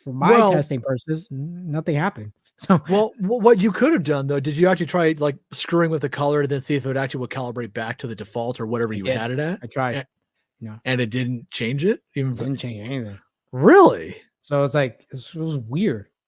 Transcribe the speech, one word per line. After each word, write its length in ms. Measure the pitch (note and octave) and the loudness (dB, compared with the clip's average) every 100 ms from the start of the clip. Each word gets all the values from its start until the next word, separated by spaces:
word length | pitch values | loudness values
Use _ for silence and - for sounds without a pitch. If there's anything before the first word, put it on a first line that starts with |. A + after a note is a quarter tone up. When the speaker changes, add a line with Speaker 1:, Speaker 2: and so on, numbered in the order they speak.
Speaker 1:
for 80 | C#3 | -12
my 200 | C3 D3+ | 0 6
Speaker 2:
Well 200 | A#3+ G#3 | 6 6
Speaker 1:
testing 300 | E3+ C#3+ C3+ | 4 0 -4
purposes, 460 | B2+ C3 - D#3+ - | -4 -4 -4 -8 -6
n-, 400 | C3+ D3+ F3 F3+ | -10 -10 -10 -6
nothing 240 | D3+ D#3+ D3 | -4 -2 0
happened. 380 | F#3 - G#2+ - | -2 -4 -12 -18
<laughs> 40 | _ - | _ -6
So 220 | - F3+ D3+ | 2 2 4
Speaker 2:
Well, 220 | G3 A3 - | 2 2 -2
wh-, 240 | F#3 A#3+ | -2 4
what 160 | G#3+ G#3+ | 6 6
you 120 | G#3+ | 4
could 220 | F#3 C#4 | 2 2
have 80 | D#4+ | 2
done 240 | D3 C#3+ C#3 | 2 -2 0
though, 140 | C#3+ | -2
did 180 | C#3 D3+ | -2 2
you 100 | F3+ | 4
actually 200 | F#3 E3 | 4 0
try 260 | F3+ D#3+ D#3 | 0 0 2
like 180 | D3 C#3+ _ | -2 -4 _
screwing 400 | C#3+ - E3+ E3 | -10 -2 0 0
with 100 | D#3+ | 0
the 80 | C#3 | -4
color 320 | C3+ C#3+ D3 | -2 0 0
and 80 | C#3 | 0
then 100 | C#3 | -2
see 140 | C3+ | -2
if 140 | C#3+ C3 | -4 -2
it 100 | C3 | -4
actually 220 | C3+ C3+ | -4 -6
would 100 | B2 | -8
calibrate 420 | C3+ B2 A#2+ A2+ | -8 -8 -8 -10
back 280 | A#2 A2+ A#2+ | -8 -8 -8
to 80 | A#2+ | -10
the 80 | G#2+ | -12
default 440 | G2+ A#2+ A#2 B2 | -10 -6 -6 -6
or 60 | A2 | -6
whatever 300 | A#2 A#2 G#2+ | -2 -2 -2
Speaker 1:
I 20 | |
Speaker 2:
you 60 | |
Speaker 1:
did. 120 | F#2+ B2+ | -4 -4
Speaker 2:
had 140 | A#2 | -4
it 80 | C3 | -4
at? 220 | D3+ F#3+ | -6 -8
Speaker 1:
I 60 | A#2 | -8
tried. 280 | C#3 B2+ B2+ | -4 -4 -4
Speaker 2:
A-, 100 | C#3 _ _ _ _ _ | -10 _ _ _ _ _
Speaker 1:
you 100 | A2+ | -16
know? 100 | A2 B2+ | -10 -4
Speaker 2:
And 140 | B2+ | -2
it 80 | A#2 | -2
didn't 400 | B2 B2 A#2+ - | -4 -4 -6 -10
change 340 | - A#2 C#3 F3+ | -8 -6 -2 -2
it? 160 | - _ D3 | -2 _ -6
Even 180 | C3+ | -4
if 60 | A#2 | -4
Speaker 1:
Didn't 180 | B2 C3 | -6 -6
change 300 | B2 G#2+ A2 | -8 -10 -8
anything. 320 | C3+ A2 G2 _ _ _ | -8 -10 -14 _ _ _
Speaker 2:
Really? 640 | B2+ E3+ F#4+ E4+ G2 E2 - - _ | 4 8 10 8 6 -4 -12 -20 _
Speaker 1:
So 220 | - C#3+ | -4 0
it's 100 | C#3+ D3 | 2 2
like, 300 | C3 - _ | 0 -4 _
it's, 220 | C3 - E3 | -14 -12 -8
it 40 | |
was 180 | D#3+ D3 | -6 -6
weird. 500 | A2 C#3+ G#3 A2+ - _ | -4 -2 0 -2 -8 _